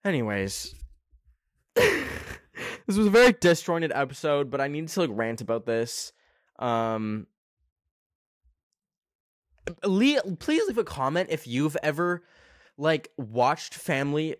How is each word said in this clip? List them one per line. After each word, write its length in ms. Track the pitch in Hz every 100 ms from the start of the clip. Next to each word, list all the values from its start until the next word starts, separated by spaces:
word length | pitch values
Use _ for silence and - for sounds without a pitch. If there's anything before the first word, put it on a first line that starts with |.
Anyways, 680 | 196 156 110 101 98 - - - - - _ _
<laughs> 520 | _ _ _ _ _ -
this 320 | 480 330 269 - - - _ - - - -
was 180 | 196 214
a 60 |
very 220 | 214 247
disjointed 580 | 214 180 165 - 170 165
episode, 560 | 135 135 135 156 143 139
but 100 | 135
I 80 | 139
need 200 | 147 160
to, 120 | 196
like, 120 | 165
rant 280 | 107 113 113
about 260 | 117 113 113
this. 440 | 113 117 - - _ _ _ _ -
Um, 720 | 120 117 113 110 107 107 - _ _ _ _ _ _ _ _ _ _ _ _ _ _ _ _ _ _ _ _ _ _ _ - 170
le-, 400 | 202 190 262 285 196 180
please 300 | - 311 415
leave 120 | 233
a 40 |
comment 460 | 190 - 135 165 185
if 140 | 156 127
you've 320 | 123 151 143
ever, 400 | 151 147 175 175 _ _ - - _ -
like, 320 | 151 160 - -
watched 600 | 117 113 123 160 - -
family 640 | - 139 139 147 156 -